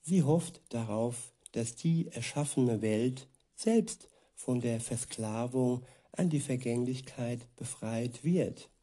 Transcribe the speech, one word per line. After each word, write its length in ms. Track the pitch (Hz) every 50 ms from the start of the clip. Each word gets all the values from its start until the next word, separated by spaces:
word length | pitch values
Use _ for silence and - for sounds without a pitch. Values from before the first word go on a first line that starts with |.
| _
Sie 200 | - 185 190 151
hofft 360 | 135 156 175 165 - - - _ _
darauf, 600 | - 117 117 110 104 110 113 120 123 120 - - _ _ _ - -
dass 240 | 117 117 113 -
die 320 | - - 165 165 165 170 -
erschaffene 720 | - 117 117 - - 143 147 139 - - 127 123 117 104 107
Welt 460 | 110 107 107 117 127 127 131 - _ _ _ _ _ _
selbst 540 | - - 220 226 226 208 220 - - - - _ _ _ _ _
von 260 | - - - 127 123
der 200 | 113 117 117 113
Versklavung 1040 | 117 - 123 123 - - - - 110 107 107 113 120 123 123 131 127 123 123 123 127 - - - _ _ -
an 180 | - 185 175
die 100 | 156 147
Vergänglichkeit 1040 | 139 - 131 123 127 120 117 120 123 123 131 127 - - - - 123 117 123 117 120 - _
befreit 680 | - 107 117 - - - 110 113 113 120 123 123 - -
wird 460 | 156 175 185 127 95 - - - - _ _